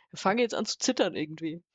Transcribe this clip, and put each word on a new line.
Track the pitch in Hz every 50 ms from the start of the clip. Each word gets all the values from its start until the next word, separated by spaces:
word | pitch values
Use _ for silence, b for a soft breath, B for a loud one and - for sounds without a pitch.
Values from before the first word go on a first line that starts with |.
| b b b
fangen | - - 190 208 240
jetzt | 240 220 -
an | - 220
zu | - -
zittern | - - - 247 - 226 180 -
irgendwie. | - 156 151 156 156 160 160 160 170 - _